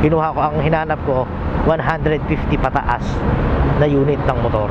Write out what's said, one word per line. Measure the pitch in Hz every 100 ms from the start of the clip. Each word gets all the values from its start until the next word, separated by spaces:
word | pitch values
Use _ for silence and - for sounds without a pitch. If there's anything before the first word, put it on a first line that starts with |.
Kinuha | 151 160 160 151
ko, |
ang | 147 151
hinanap | 151 160 156 151 127
ko, | 127 120 - - -
one | - 160
hundred | 135 160 151 151 -
fifty | 156 - 143
pataas | 131 139 - 120 - - - - - - 139 135
na | 147
unit | 143 139 139
ng | 139 127
motor. | 117 110 104